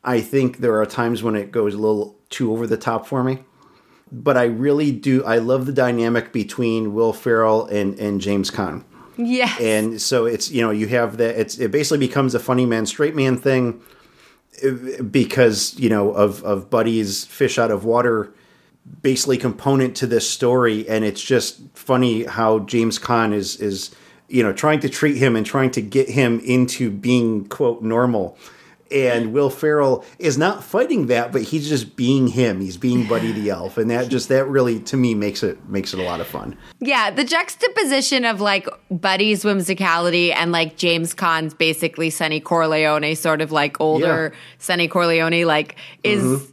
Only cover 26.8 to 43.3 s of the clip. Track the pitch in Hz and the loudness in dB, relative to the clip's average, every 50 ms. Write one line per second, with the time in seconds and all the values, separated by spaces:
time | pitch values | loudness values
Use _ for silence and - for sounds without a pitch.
26.8 | 127 113 101 98 101 123 123 123 117 113 110 104 98 101 - - 147 120 117 - | -4 -4 -4 -2 0 2 2 4 4 2 0 -2 -4 -8 -4 0 0 0 0 0
27.8 | 113 110 113 117 123 123 117 104 92 85 - - - - - - - - - _ | -2 0 2 2 2 2 2 0 -2 -4 -8 -16 -20 -20 -20 -20 -20 -20 -20 _
28.8 | _ _ 143 139 131 123 120 117 113 110 113 143 143 135 139 - - 151 151 147 | _ _ 0 2 2 2 2 0 -2 0 2 2 2 2 0 0 0 2 2 4
29.8 | 143 135 127 117 - - - - - 156 131 135 156 185 208 - - - - 214 | 4 2 2 0 -4 -14 -14 -2 -2 0 2 2 2 0 0 -2 -8 -4 -2 0
30.8 | 254 - 311 214 143 117 123 113 120 - - 131 110 - 151 160 143 151 151 127 | 0 2 0 0 2 2 2 0 0 0 -2 -4 -2 -2 -4 -4 -2 0 -2 -2
31.8 | 113 104 - - 123 123 135 139 131 120 101 123 127 113 95 92 98 92 90 - | -2 -4 -4 -2 2 2 4 4 2 2 2 2 2 2 0 -2 -6 -8 -6 -2
32.8 | - 123 123 123 113 104 117 113 113 113 107 107 104 101 95 85 87 95 - 117 | -2 0 0 0 0 0 0 0 0 -2 -4 -2 -2 -2 -4 -4 -6 -6 -4 -2
33.8 | 110 113 117 120 127 123 131 123 - - 135 131 135 139 135 135 127 123 117 110 | -2 0 0 -2 -2 -2 -2 -4 0 2 2 2 2 2 2 2 2 2 0 -2
34.8 | 107 - - 135 123 120 113 104 104 104 95 - - 95 - - - 101 101 98 | -4 -4 0 2 2 2 2 0 -2 -2 -2 -2 -4 -4 -4 -6 -12 -6 -6 -4
35.8 | 90 - - 92 92 90 85 82 85 - - 69 - - 95 - - - - _ | -4 -4 -6 -6 -4 -4 -4 -6 -8 -8 -10 -10 -10 -10 -14 -14 -20 -20 -14 _
36.8 | 254 262 277 247 214 202 180 220 269 240 330 330 370 - - _ 453 392 392 453 | -4 -2 0 0 0 0 -2 -2 -2 0 -2 -2 -2 -4 -4 _ -2 -2 0 0
37.8 | 403 269 277 269 269 - 277 254 240 233 220 190 208 202 196 196 196 - - - | 0 2 2 0 0 0 0 0 0 0 0 0 0 0 0 0 -2 -6 -14 -14
38.8 | _ _ 196 165 170 196 190 190 208 214 208 180 - 208 202 196 175 185 190 185 | _ _ -8 -2 0 0 0 2 2 0 0 0 0 0 0 0 0 -2 -2 0
39.8 | 196 180 165 170 175 175 165 175 175 170 151 - 170 170 170 170 165 156 160 - | 0 2 2 2 2 2 2 2 2 2 2 0 0 0 0 0 0 -2 -4 -2
40.8 | 185 175 170 165 170 165 - - 190 170 165 160 160 156 151 - 165 160 156 156 | 0 0 0 0 -2 -6 -6 -2 -2 0 0 0 -2 -6 -2 0 0 0 2 0
41.8 | 170 160 - - 165 160 156 - 160 156 156 156 - - 170 165 160 160 156 156 | -4 -4 -2 -4 -4 -4 -2 -2 -2 -2 -2 -4 -2 -2 0 0 2 2 2 2
42.8 | 156 151 151 151 147 151 160 151 - 165 | 2 2 2 0 0 -2 -4 -2 0 -2